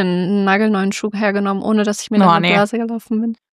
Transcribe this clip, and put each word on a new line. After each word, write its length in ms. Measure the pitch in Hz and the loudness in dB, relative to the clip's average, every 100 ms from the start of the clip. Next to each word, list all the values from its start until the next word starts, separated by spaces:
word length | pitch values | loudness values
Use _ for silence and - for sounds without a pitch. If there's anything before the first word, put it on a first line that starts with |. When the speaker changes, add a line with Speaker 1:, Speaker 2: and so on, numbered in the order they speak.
| 185 | 2
Speaker 1:
einen 380 | 180 185 202 | 0 0 0
nagelneuen 480 | 196 196 220 202 196 | 0 2 2 0 -2
Schuh 200 | - 214 | -2 -6
hergenommen, 480 | 208 208 202 202 196 | -2 -2 0 -2 -2
ohne 220 | - 220 | 0 0
dass 180 | 208 208 | 0 -2
ich 80 | - | -2
mir 80 | 214 | 2
Speaker 2:
Oh, 20 | |
Speaker 1:
dann 80 | 190 | 4
eine 200 | 170 170 | 4 2
Speaker 2:
nee. 40 | |
Speaker 1:
Blase 240 | 180 208 233 | 2 0 -2
gelaufen 460 | 233 226 - 220 | -6 -8 -6 -4
bin. 140 | 233 226 _ | -4 -6 _